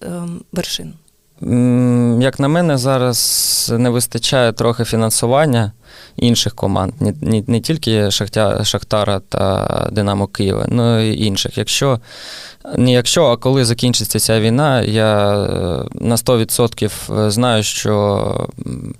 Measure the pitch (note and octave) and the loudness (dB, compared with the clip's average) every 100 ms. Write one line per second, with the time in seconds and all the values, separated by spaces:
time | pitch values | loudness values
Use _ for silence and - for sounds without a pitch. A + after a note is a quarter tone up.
0 | - F3+ E3+ E3+ - F3 - - D#3 - | -10 -10 -10 -12 -10 -8 -6 -8 -10 -16
1 | _ _ _ _ - A#2+ B2 B2 B2 A#2+ | _ _ _ _ -2 2 4 4 4 4
2 | A#2+ A#2 C3 - C#3 E3 F3 C3+ B2+ C3+ | 2 2 2 2 0 2 2 2 0 0
3 | B2+ A2+ - - - - - A#2 B2 A#2+ | 0 0 -2 -2 -2 -2 -2 0 2 0
4 | A#2 A#2+ - C3+ A#2+ A2 A#2 A#2 A2+ A2+ | -2 -4 0 2 2 2 0 0 -2 0
5 | A2+ - A#2+ C3+ D#3+ A#2 G#2+ - - - | 0 0 2 2 2 2 0 -4 -20 -20
6 | - - A#2+ A#2 - - G2 F#2+ F#2+ - | -16 -2 2 2 0 -2 -2 0 -2 -2
7 | G#2 - - A2 G#2 A2+ - D#3+ - A2 | -2 -2 0 0 0 -2 0 -2 0 2
8 | G#2 - G2+ A2 G#2 G#2+ G#2 G#2 - G#2+ | 2 0 -2 0 0 2 0 -4 -2 -2
9 | G#2 G2 - - G2 G2 - - - G#2+ | 0 -2 -4 -2 0 0 -2 -2 -2 0
10 | G2+ G2 G2 - G2 G2+ - A#2+ A#2 A2+ | 0 0 -2 -2 -2 0 0 2 2 2
11 | A2 G2 G#2+ G2 - - G#2+ - C#3 A#2+ | 0 0 0 -2 -4 -4 -4 0 0 0
12 | - - - - - - - - B2 B2 | -4 -18 -16 -16 -18 -18 -6 0 4 4
13 | A#2+ F3+ D3 A#2+ C3 C3+ A#2 A#2 B2+ A#2 | 2 2 2 2 2 2 2 2 0 0
14 | G#2+ A2 - A2+ A2 A#2+ D3+ B2+ G#2+ A2 | -2 -2 2 2 2 2 2 2 2 2
15 | A2 G#2 G2+ G2+ G2 F2+ F2+ C#2 - - | 2 2 2 2 0 -2 -2 -4 -6 -4
16 | A2+ A#2 - A#2+ A2 - A#2 - G#2+ - | -2 0 2 2 2 0 0 0 -4 -4
17 | - G#2 G#2+ G#2 B2 A2 G#2 - G#2+ G#2 | -6 -2 0 0 2 2 0 -4 -2 0
18 | G2+ G2+ G#2 - - - - - - | 2 0 -2 -4 -6 -8 -10 -8 -10